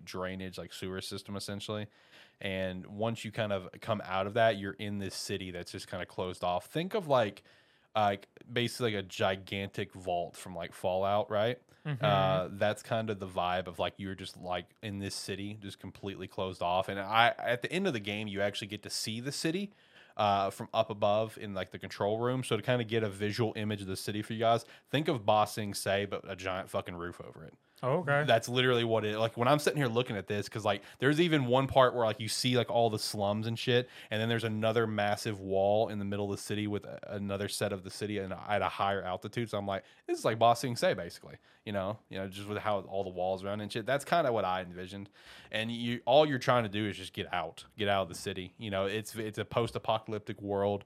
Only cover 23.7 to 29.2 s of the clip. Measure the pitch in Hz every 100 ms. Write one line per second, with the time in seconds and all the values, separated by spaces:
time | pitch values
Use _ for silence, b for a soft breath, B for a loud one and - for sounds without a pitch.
23.7 | 101 95 95 - 104 - 110 113 117 -
24.7 | B B 135 160 135 104 107 104 - 104
25.7 | 95 - 98 98 101 - 92 95 92 -
26.7 | 101 92 87 87 - 62 - 80 - _
27.7 | b 127 160 147 143 143 117 120 123 127
28.7 | 120 117 113 107 107